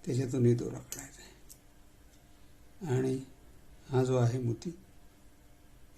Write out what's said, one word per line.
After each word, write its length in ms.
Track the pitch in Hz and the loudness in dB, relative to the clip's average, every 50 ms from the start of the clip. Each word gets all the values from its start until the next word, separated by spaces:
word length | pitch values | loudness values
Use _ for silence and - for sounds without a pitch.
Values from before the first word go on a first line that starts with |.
| - | -4
त्याच्यातूनही 480 | - 131 123 135 123 131 135 123 120 120 | -2 -2 -2 0 0 0 4 4 4 4
दोरा 240 | 120 - - - - | 4 0 -6 -6 -8
काढायचा 440 | - - - - - - - - - | -12 -12 -14 -14 -14 -16 -18 -20 -20
आहे 360 | - - - - - - - - - - - - - - - - - - - - - - - - - - - - - - - 208 160 127 127 | -20 -20 -20 -20 -20 -20 -20 -20 -20 -20 -20 -20 -20 -20 -20 -20 -20 -20 -20 -20 -20 -20 -20 -20 -20 -20 -20 -20 -20 -18 -12 -4 -2 0 0
आणि 260 | 131 131 131 131 - - - - - - - - - - - - - - | 0 0 -2 -4 -6 -10 -20 -20 -20 -20 -20 -20 -20 -20 -20 -20 -12 0
हा 160 | 131 127 131 | 2 2 2
जो 120 | 127 131 | 4 4
आहे 220 | 127 120 117 117 131 | 4 4 4 2 0
मोती, 400 | 127 120 113 - - 185 165 - - - - - - - - - - - - - - - - - - - - - - - - | -2 -2 -4 -4 -6 -10 -10 -10 -18 -20 -20 -20 -20 -20 -20 -20 -20 -20 -20 -20 -20 -20 -20 -20 -20 -20 -20 -20 -20 -20 -10